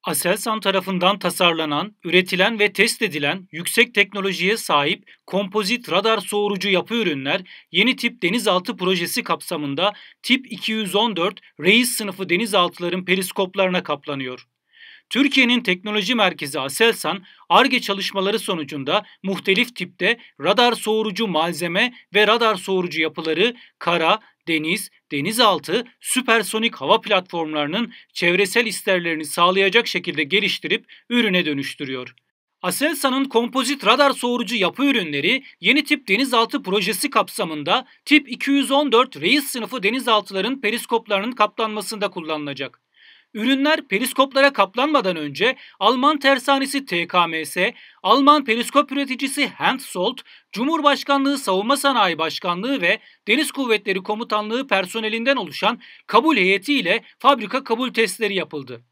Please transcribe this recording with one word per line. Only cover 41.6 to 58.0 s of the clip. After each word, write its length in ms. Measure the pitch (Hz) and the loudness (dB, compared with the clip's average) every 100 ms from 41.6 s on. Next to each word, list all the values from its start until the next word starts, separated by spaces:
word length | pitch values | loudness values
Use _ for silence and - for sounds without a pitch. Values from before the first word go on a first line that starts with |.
| 220 214 190 220 196 | -6 -4 -8 -6 -6
kullanılacak. 720 | - 156 156 147 135 131 _ _ _ - _ _ | -6 -8 -6 -6 -10 -12 _ _ _ -20 _ _
Ürünler 540 | 214 240 269 285 320 - | -4 0 2 2 0 0
periskoplara 640 | 190 247 - 269 269 277 | -2 -2 0 2 4 2
kaplanmadan 640 | 277 190 233 285 285 185 170 | 4 0 0 0 2 0 -2
önce 400 | 147 139 220 254 - _ | -6 0 0 0 -12 _
Alman 400 | 196 254 277 302 | 2 4 2 4
tersanesi 640 | 277 269 269 277 269 277 277 | 2 2 2 0 0 -4 -4
T 220 | 175 170 | -4 0
K 200 | 185 170 | 0 0
M 180 | 160 151 | -2 -6
S, 280 | 180 196 - - _ | -2 -2 -4 -20 _
Alman 420 | 185 247 277 302 277 | 2 4 6 4 2
periskop 460 | 226 - 277 294 | -2 2 0 0
üreticisi 560 | 285 277 247 269 277 262 | -4 -4 -4 -4 -2 -4
Hensoldt, 760 | - 165 262 - 190 190 175 - - _ | 0 -2 -2 -8 -4 -4 -4 -18 -20 _
Cumhurbaşkanlığı 840 | 190 262 320 294 269 - 277 269 277 | -4 -2 2 2 2 0 0 0 -2
Savunma 400 | 202 185 214 277 | -2 -2 0 0
Sanayi 400 | 277 262 190 156 | 2 2 0 0
Başkanlığı 640 | 160 - 185 175 233 277 | -4 -4 -4 -4 -2 0
ve 180 | 170 220 _ _ - | 0 0 _ _ -2
Deniz 240 | 247 302 | 0 0
Kuvvetleri 520 | - 254 214 202 190 | -4 -2 0 0 -4
Komutanlığı 640 | 185 214 233 214 214 233 269 | -4 -6 -2 -4 -2 -4 0
personelinden 680 | 196 185 226 214 226 233 269 | 0 0 -6 -4 -2 0 0
oluşan 440 | 180 143 202 240 - - - | -2 -2 -2 -2 -12 -20 2
kabul 300 | 226 311 262 | 4 6 4
heyeti 360 | 185 196 196 | 2 2 0
ile 300 | 285 175 214 - _ | 0 0 -2 -4 _
fabrika 440 | 254 269 208 262 | 4 4 0 -6
kabul 260 | 269 233 254 | -4 -4 -2
testleri 460 | 208 | 0